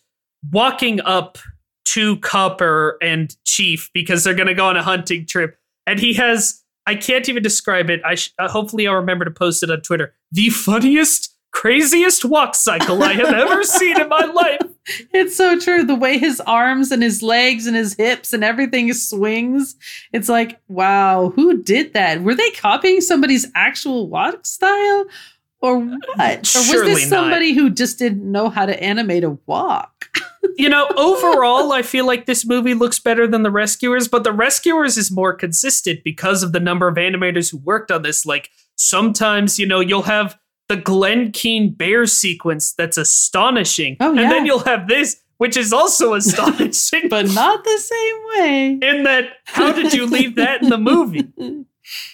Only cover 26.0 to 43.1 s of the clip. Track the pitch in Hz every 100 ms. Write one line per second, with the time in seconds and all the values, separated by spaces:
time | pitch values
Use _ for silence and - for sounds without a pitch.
26 | - - - - - 254 240 330 403 392
27 | - 392 330 339 330 269 277 185 240 -
28 | 247 202 196 202 220 214 196 185 190 214
29 | 214 175 170 143 - 160 359 - - -
30 | - - - - 381 370 285 285 285 285
31 | 320 381 349 285 240 254 294 269 240 254
32 | 254 247 247 240 226 247 240 233 240 -
33 | 240 226 233 226 214 202 214 - 247 247
34 | 233 240 226 214 254 - 349 320 285 226
35 | 202 185 185 180 175 160 180 - 185 160
36 | 160 160 190 196 180 175 175 180 180 170
37 | 180 185 180 175 170 147 143 214 220 170
38 | 151 147 151 143 - _ _ - - 185
39 | 220 214 214 208 202 202 196 185 180 196
40 | 185 214 208 - _ _ - 202 165 190
41 | 190 233 233 - 226 226 202 - 170 226
42 | 233 - 190 170 165 151 - - 170 -
43 | 151